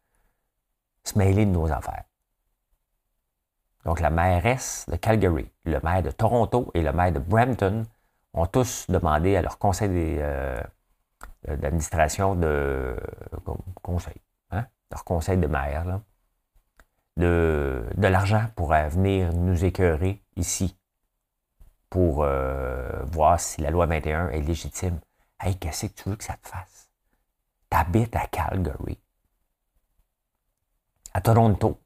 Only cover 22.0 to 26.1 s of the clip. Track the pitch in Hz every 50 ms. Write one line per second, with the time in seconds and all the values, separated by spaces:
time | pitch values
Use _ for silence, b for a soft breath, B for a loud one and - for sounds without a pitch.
22 | 90 82 67 73 73 71 67 67 65 65 67 67 65 64 62 62 62 - - -
23 | 67 67 73 80 76 82 87 85 - - - - 76 73 80 90 85 78 82 78
24 | - 76 78 80 90 76 64 78 73 78 85 80 - 73 - - - 92 87 80
25 | - _ _ _ _ _ _ - - 92 95 92 - 78 - - - 101 - -
26 | - 95